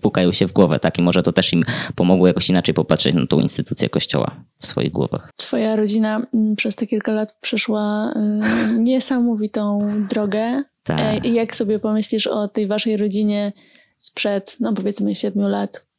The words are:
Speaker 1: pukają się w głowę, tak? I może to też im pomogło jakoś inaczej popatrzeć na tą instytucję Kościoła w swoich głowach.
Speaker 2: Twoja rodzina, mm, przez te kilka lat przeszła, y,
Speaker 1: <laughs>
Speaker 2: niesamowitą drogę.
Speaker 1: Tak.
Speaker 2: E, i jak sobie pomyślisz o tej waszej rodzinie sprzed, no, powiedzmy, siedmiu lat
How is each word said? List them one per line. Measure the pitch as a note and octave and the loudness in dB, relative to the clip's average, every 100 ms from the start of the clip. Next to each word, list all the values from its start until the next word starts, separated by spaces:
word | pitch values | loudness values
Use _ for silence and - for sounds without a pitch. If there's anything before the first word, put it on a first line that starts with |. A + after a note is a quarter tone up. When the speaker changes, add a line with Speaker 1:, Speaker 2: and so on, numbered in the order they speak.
Speaker 1:
pukają | G#3+ C#3 F2+ | 0 2 2
się | F#2 F#2+ | 2 0
w | |
głowę, | - F#2 D#2 | 4 4 4
tak? | - - | 0 2
I | |
może | F2 F2 | 2 2
to | F2 | 2
też | E2+ F2+ | 2 2
im | F2 D#2+ - - - | 2 0 -2 -8 0
pomogło | F2+ F#2 F2+ | 4 6 6
jakoś | F2 - | 4 2
inaczej | F2+ - D2+ | 2 2 0
popatrzeć | D2+ D#2 - E2 | 2 2 2 2
na | B1+ | 2
tą | D2 | 2
instytucję | - - - - - | 2 -2 -6 -2 -2
Kościoła | E2 - - - - - _ | -2 -2 -2 -2 -6 -20 _
w | - | -8
swoich | - C2+ | -4 -2
głowach. | - - - - - | -2 -4 -4 -10 -10
Speaker 2:
Twoja | - B3 A3 A3 | -6 -2 0 0
rodzina, | G#3+ G#3+ G#3+ G#3+ A#3+ | 0 2 0 -2 -2
mm, | A#3 G#3+ G#3+ | 0 0 0
przez | A3+ G#3 | -4 -4
te | A3+ | -2
kilka | A3 - | -2 -2
lat | G#3+ G#3+ _ | -2 -4 _
przeszła, | - A3 - G#3+ G#3 G#3 A3 - G#3 G#3+ G#3+ A3+ A3+ A3+ | -6 -4 -2 -2 0 -2 -2 -2 -2 0 0 0 0 2
y, | |
Speaker 1:
<laughs> | A3+ | 2
Speaker 2:
niesamowitą | C4 B3+ B3+ A#3+ A3 G#3+ G#3+ G#3 G3+ G#3 G#3 G3 | 2 0 0 0 0 -2 -2 -2 -2 -2 -2 -2
drogę. | - G#3 G3+ A3+ B3+ C#4+ _ | -2 0 0 -2 -2 -6 _
Speaker 1:
Tak. | - D#3 | -6 -2
Speaker 2:
E, | A3 G#3+ - | 0 0 0
i | |
jak | A#3 A3+ - | 0 0 -2
sobie | G#3 G#3+ | 0 0
pomyślisz | G#3+ G#3+ G#3+ A3 - | 0 0 0 -2 0
o | - G#3 | -2 -2
tej | - G#3 | -2 -2
waszej | G#3+ A3+ G#3+ | 0 0 0
rodzinie | G#3 G3 G#3 G#3 G3+ - _ _ _ _ | 0 0 0 0 -2 -6 _ _ _ _
sprzed, | - - G#3 G3+ G3 - | -14 -4 -2 -2 -4 -6
no, | A#3 | -2
powiedzmy, | G#3 G3 G3+ G3+ G3 | -2 -2 -2 -2 -2
siedmiu | G#2 G3+ G3+ | -2 -2 0
lat | G2+ G3+ - _ | -2 -4 -8 _